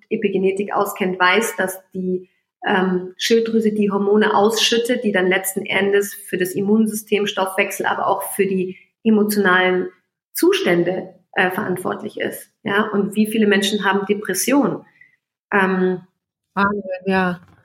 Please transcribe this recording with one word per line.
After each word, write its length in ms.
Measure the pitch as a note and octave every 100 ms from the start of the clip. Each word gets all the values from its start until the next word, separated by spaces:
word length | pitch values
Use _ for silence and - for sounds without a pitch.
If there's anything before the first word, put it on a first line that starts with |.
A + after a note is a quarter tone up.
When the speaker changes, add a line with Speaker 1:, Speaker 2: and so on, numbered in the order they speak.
| _
Speaker 1:
Epigenetik 640 | G#3+ G3 F#3+ F#3+ F#3+ G#3
auskennt, 460 | - G3+ - F#3 F#3
weiß, 380 | F3+ G3 A3+ -
dass 240 | F#3+ - -
die, 360 | F#3+ F#3 F#3 - _ _ _
ähm, 500 | - G3 F#3 F3+ F#3 -
Schilddrüse 560 | - A3+ A3+ A3+ G#3+
die 180 | G#3 G3+
Hormone 440 | G3 G3+ G#3+ F#3+
ausschüttet, 680 | G3 G#3 A3+ - A3+ A#3 A#3+
die 100 | G#3
dann 140 | F#3+ F#3
letzten 400 | F#3+ F#3+ G3 -
Endes 480 | G3 G3 G3+ G3+
für 240 | - - F3+
das 140 | F3+
Immunsystem, 760 | G3 G3+ A3 G#3+ - - G3+ G3+
Stoffwechsel, 600 | F#3+ F#3+ - G3 - -
aber 200 | G3+ -
auch 160 | F#3+
für 240 | - - F#3+
die 320 | F#3+ F#3 - _ _
emotionalen 880 | A3+ G#3+ G#3 G#3 F#3+ F3+ F#3 F#3 F#3 - _ _ _
Zustände, 840 | - E4+ G4+ - F3 E3+ F#3+ - - _ -
äh, 140 | F#3
verantwortlich 720 | F#3 F#3+ F3+ G3+ G3+ G#3+ -
ist. 300 | G#3 - - _
Ja? 260 | - G3+ G#3+
Und 260 | G3+ F#3 G#3+
wie 100 | G#3+
viele 200 | A3+ G#3
Menschen 360 | G3+ G3+ G#3
haben 220 | G3 G3 G3+
Depressionen? 760 | G3+ - F3+ - C#4 G#3 D3 - _ - _ _ _ _
Ähm, 500 | G3+ F#3+ F#3 F#3 F3+ - _ _ _ _
Speaker 2:
Wahnsinn, 280 | G#3 G3+ G3+ F#3+ - G3
ja. 340 | F#3+ F3+ F3 - _